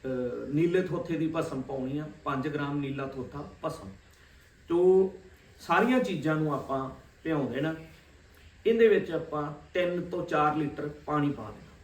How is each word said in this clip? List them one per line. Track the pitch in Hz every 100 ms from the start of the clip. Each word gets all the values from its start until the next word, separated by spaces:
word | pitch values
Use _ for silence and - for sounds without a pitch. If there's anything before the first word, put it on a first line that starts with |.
| 131
ਅ, | 127 123 - 127
ਨੀਲੇ | 147 175 180
ਥੋਥੇ | 170 175 - 156
ਦੀ | 160 160
ਭਸਮ | - 135
ਪਾਉਣੀ | 127 135 131 147
ਆ, | 156 -
ਪੰਜ | 139 135 151
ਗ੍ਰਾਮ | 147 143 143
ਨੀਲਾ | 139 135 131
ਥੋਥਾ | 135 113 143 151 -
ਭਸਮ। | - - 98 - - - - - - - -
ਤੋ | 170 185 190 190 - - - - -
ਸਾਰੀਆਂ | - 170 240 254
ਚੀਜ਼ਾਂ | 196 160 151 156
ਨੂੰ | 151
ਆਪਾਂ | 135 - 135 131 - - -
ਭਿਉਂ | 160 151 123
ਦੇਣਾ। | 123 156 160 - - - - - - - - 220
ਇਹਦੇ | 226 226
ਵਿੱਚ | 190 -
ਆਪਾਂ | 156 - 151 147 - -
ਤਿੰਨ | 180 180 175
ਤੋਂ | 151 - -
ਚਾਰ | 151 151 151
ਲੀਟਰ | 143 - 151
ਪਾਣੀ | - - 151 143
ਪਾ | 120
ਦੇਣਾ। | 107 104 - -